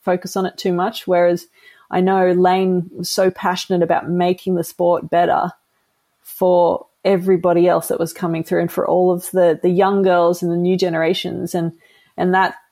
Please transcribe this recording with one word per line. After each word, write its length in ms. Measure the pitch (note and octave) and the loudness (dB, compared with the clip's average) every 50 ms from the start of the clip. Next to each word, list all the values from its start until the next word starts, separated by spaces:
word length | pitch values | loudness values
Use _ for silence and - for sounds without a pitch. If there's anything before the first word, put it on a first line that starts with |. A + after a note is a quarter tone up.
| _ | _
focus 300 | - F3+ F3+ - F3+ - | -2 -2 -2 -2 -6 -6
on 100 | G3+ F#3+ | -4 -4
it 100 | F#3 - | -4 -6
too 160 | - - F#3+ F3+ | -4 -4 -2 0
much. 340 | F3 F3+ G#3+ - - - | 0 -2 -2 -4 -8 -4
Whereas 420 | - F3+ F3 F3 F3 F3 F3 - _ _ _ _ - - _ _ _ | -2 0 2 4 2 2 0 -6 _ _ _ _ -20 -20 _ _ _
I 100 | - F3+ | -2 0
know 320 | F#3 F#3+ F#3+ F#3+ F#3 F3+ F3+ | 0 2 2 2 2 2 4
Lane 560 | F3+ F3+ F3+ F3+ F#3+ F#3+ F#3 F#3 F3+ E3+ F3+ - | 4 4 4 4 2 0 0 0 -2 -2 -6 -10
was 140 | - F3 - | -12 -10 -6
so 200 | - - F#3+ F#3 | -2 0 0 0
passionate 520 | F#3 - - G3+ F3+ F3+ - - F#3+ F3 E3+ | 0 -2 -4 -4 -4 -4 -4 -2 0 0 2
about 260 | D#3+ F3 D3+ - C#3 | 2 0 -2 -2 -2
making 460 | E3+ F3+ F3+ F3+ F3+ F3+ - F#3+ F#3 | -2 0 0 0 0 -2 -2 -4 -2
the 100 | F3 E3 | -2 -2
sport 460 | - - _ F3 F3 F3 - - D#3+ | -6 -4 _ 0 0 0 0 -2 -2
better 400 | - F3 F3 E3+ - - - F3+ - _ _ _ _ _ _ _ _ _ _ _ _ _ _ | 0 0 2 2 2 0 0 -4 -6 _ _ _ _ _ _ _ _ _ _ _ _ _ _
for 640 | - - - F#3+ F3+ F3+ F3 F3 E3+ F3 - - _ _ _ _ | -20 -6 -2 0 2 4 4 2 2 0 -2 -6 _ _ _ _
everybody 640 | F#3+ G3 F#3 F3+ F#3 F#3+ F3 E3+ F3+ E3+ E3+ F3 F3+ | 0 0 0 2 0 0 2 2 2 2 4 4 4
else 200 | E3+ E3 E3 - | 2 0 0 -4
that 120 | - - | -4 -4
was 120 | E3 E3 - | -4 -6 -6
coming 300 | - - E3+ E3+ D#3+ E3 | -8 -6 -4 -4 -4 -4
through 200 | - F#3 E3+ E3+ | -2 -2 -2 -2
and 100 | E3 - | -2 -4
for 120 | - - | -4 -2
all 260 | - E3 F3+ F3+ F3+ F3+ | 0 0 2 2 2 0
of 180 | F3+ F3+ - - | -2 -4 -4 0
the, 280 | F#3 F3 F3 D#3+ D#3+ - | 2 4 4 2 2 0
the 60 | F3+ | 0
young 340 | F3+ F3 G3 F#3+ G3+ G3 G3 | 2 2 2 2 2 2 2
girls 400 | F#3+ F3+ F3 F3 E3+ F3+ F3+ F3+ | 2 2 4 4 2 0 0 -2
and 80 | F3 | -2
the 60 | E3+ | -2
new 200 | F3 F3 F3 F#3 | 0 0 0 0
generations. 800 | F3+ F#3+ F3+ E3 D#3+ D#3+ D#3+ F#3+ - - - - - F#3 E3+ - | 0 0 -2 0 0 0 0 0 -2 -4 -8 -8 -8 -8 -6 -4
And, 180 | F3+ E3+ E3 D#3+ _ _ _ _ _ _ _ _ | -4 -4 -4 -6 _ _ _ _ _ _ _ _
and 180 | - - F#3 F3+ | -4 -2 0 2
that 220 | F#3+ F#3 F3 - - _ _ | 2 0 0 -4 -8 _ _